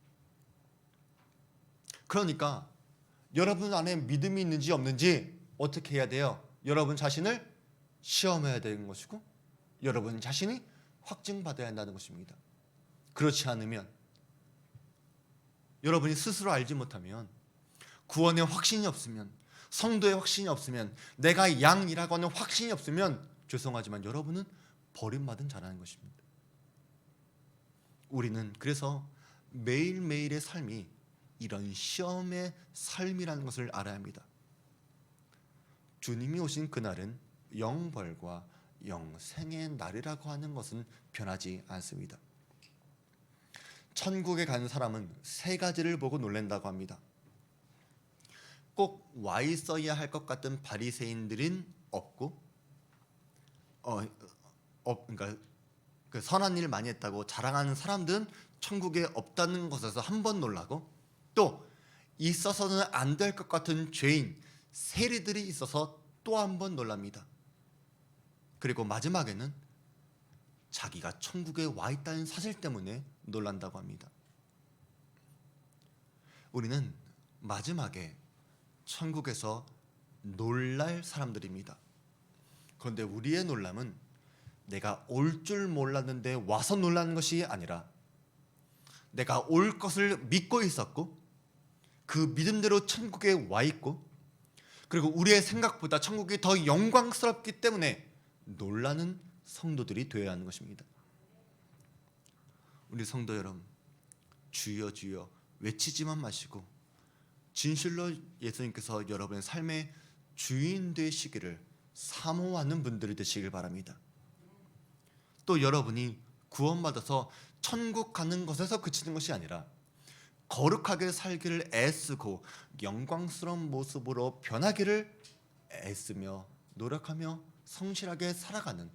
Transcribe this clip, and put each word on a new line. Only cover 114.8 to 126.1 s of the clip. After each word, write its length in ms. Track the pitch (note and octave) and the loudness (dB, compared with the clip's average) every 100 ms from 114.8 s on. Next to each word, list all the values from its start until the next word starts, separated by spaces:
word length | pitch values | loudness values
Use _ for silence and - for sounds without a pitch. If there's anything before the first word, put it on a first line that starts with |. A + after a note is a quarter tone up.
| - - _ _ _ - - | -20 -20 _ _ _ -4 4
또 160 | E3+ | 6
여러분이 580 | C3+ D3 A2+ A2+ B2 A2 - - _ | 8 6 4 0 -2 -6 -14 -20 _
구원받아서 800 | - D3 F3 E3 A#2+ - C3+ B2 - - - | 0 2 2 0 -2 0 0 -2 -10 -20 -8
천국 520 | - A#3 A#3 A3 A3 | -4 -2 -2 -2 -4
가는 320 | - E3 F3+ E3+ | -2 -2 -2 -2
것에서 340 | C#3+ F3+ G#3+ | -2 0 -2
그치는 340 | F3+ - D#3+ D#3+ | -2 -4 -4 -4
것이 180 | D3+ | -4
아니라 320 | A2+ D#2+ E2+ D2+ - _ _ - - - _ - | -4 -6 -10 -12 -20 _ _ -20 -20 -20 _ -8
거룩하게 600 | B2 C#3+ G#3+ - F#3 F#3 | 2 4 4 2 0 0
살기를 600 | F3 F#3+ F3 F3 E3+ E3 | -2 -4 -4 -2 -2 0
애쓰고 720 | A2+ C3 D3+ - C#3 G#2+ F#2 - - - - | 4 4 2 -4 -6 -6 -8 -10 -20 -20 -8
영광스러운 880 | G2+ G#2+ C3+ E3+ F3 - E3+ E3+ D#3+ | -6 -4 -4 -4 -4 -6 -6 -4 -4
모습으로 680 | C3+ C3+ C#3+ B2 B2 B2 - | -4 -4 -6 -4 -2 -2 -4
변하기를 800 | - A2+ F#3+ G3+ G3 G#3+ G#3+ - - - _ _ - | -4 0 2 4 2 2 0 -12 -20 -20 _ _ -16
애쓰며 720 | - F#2+ G2 - | -12 -8 -8 -8